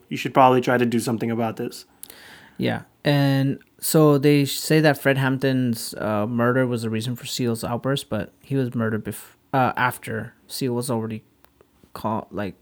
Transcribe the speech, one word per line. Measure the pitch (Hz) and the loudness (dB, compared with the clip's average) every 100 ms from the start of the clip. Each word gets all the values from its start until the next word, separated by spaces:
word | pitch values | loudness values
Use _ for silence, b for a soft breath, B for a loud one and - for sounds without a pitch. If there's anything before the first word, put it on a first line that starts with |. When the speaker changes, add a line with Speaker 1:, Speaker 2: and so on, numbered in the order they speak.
| - | -10
Speaker 1:
You | 131 | -8
should | 135 | 0
probably | 143 131 127 | 4 6 6
try | 131 123 | 2 2
to | 120 | 2
do | 117 | 0
something | 120 113 117 | -2 -4 -4
about | 117 113 107 | -4 -4 -6
this. | 123 - - b b b b b b b | -10 -12 -20 b b b b b b b
Speaker 2:
Yeah, | 123 110 - _ | -4 -4 -10 _
and | 143 143 139 135 139 - _ _ | 0 2 2 2 0 -2 _ _
so | - 160 151 143 | 0 4 6 6
they | 147 143 135 | 6 4 2
say | - - 156 | -2 0 4
that | 156 135 | 4 2
Fred | 139 135 | 2 2
Hampton's, | 131 131 135 131 123 113 - - | 0 0 0 0 0 -2 -6 -6
uh, | 107 107 107 | -4 -2 -2
murder | 117 120 127 127 | 0 2 2 2
was | 120 | 0
the | 113 | -2
reason | 110 123 117 | -4 -4 -8
for | - | -8
Seale's | - 120 113 | -4 -2 -2
outburst, | - 120 131 139 - | -4 -4 -2 -4 -4
but | 107 - _ | -6 -6 _
he | - 135 | -6 -2
was | 123 120 | -2 -2
murdered | 113 110 104 | -2 -2 -6
bef-, | - - _ _ | -12 -14 _ _
uh, | 135 120 - | 0 0 2
after | 123 - - 110 120 - - | -2 -2 -8 -8 -10 -16 -14
Seale | - 135 | -6 -4
was | 120 123 | -2 -2
already | 117 113 107 - _ _ _ _ _ _ | -2 -4 -8 -14 _ _ _ _ _ _
caught. | - 107 110 - | -8 -4 -4 -6
Like, | 92 98 - | -8 -8 -10